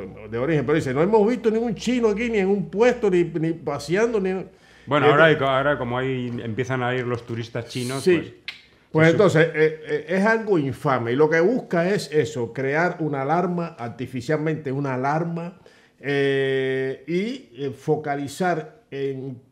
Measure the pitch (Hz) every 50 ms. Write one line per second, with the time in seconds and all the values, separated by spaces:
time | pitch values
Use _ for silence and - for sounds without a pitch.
0 | 98 98 104 107 107 107 110 117 127 151 165 147 131 120 151 165 - 139 123 135
1 | 165 202 220 220 202 220 254 247 - 226 214 226 233 240 214 - - 220 254 247
2 | 233 214 208 202 240 233 226 208 185 190 202 202 165 156 - 196 233 247 240 240
3 | 220 202 180 175 170 160 165 165 156 165 160 160 131 147 143 139 - - 170 202
4 | 226 240 233 208 190 185 185 190 - - - _ _ _ - - - - 135 147
5 | 135 147 143 147 160 160 151 - 135 135 131 131 139 147 147 131 127 120 120 127
6 | 131 135 131 127 123 123 120 120 110 117 107 113 123 123 131 127 123 123 127 127
7 | 123 120 123 117 - - 117 113 113 - - 123 113 - - 131 120 123 131 135
8 | 143 185 180 156 - - - - _ - - - _ _ _ _ _ _ - 156
9 | 160 165 165 - 208 180 123 156 160 160 151 156 156 156 156 - - 143 147 147
10 | - 156 180 190 196 220 226 226 220 214 196 160 139 135 120 - - 143 131 120
11 | 117 117 120 139 156 151 165 165 170 202 262 226 - - 185 170 170 185 208 196
12 | - - 151 156 139 - - 135 117 110 - 139 135 135 143 156 175 180 165 -
13 | 160 147 143 135 135 139 160 175 185 180 175 170 170 165 160 - 120 117 - -
14 | 127 117 - 127 120 - 156 151 151 160 156 156 156 135 131 139 143 135 131 127
15 | 127 139 151 160 175 170 170 170 170 175 - - _ - - _ _ _ _ _
16 | - 135 143 143 139 139 139 135 135 135 135 135 131 131 131 131 131 131 135 -
17 | - 151 170 180 202 233 269 277 - - - 131 143 135 120 - - 156 151 151
18 | 156 147 143 143 143 127 - - 185 180 170 156 156 - - - _ _ 139 139
19 | 139 139 135 131 131 139 127 117 - _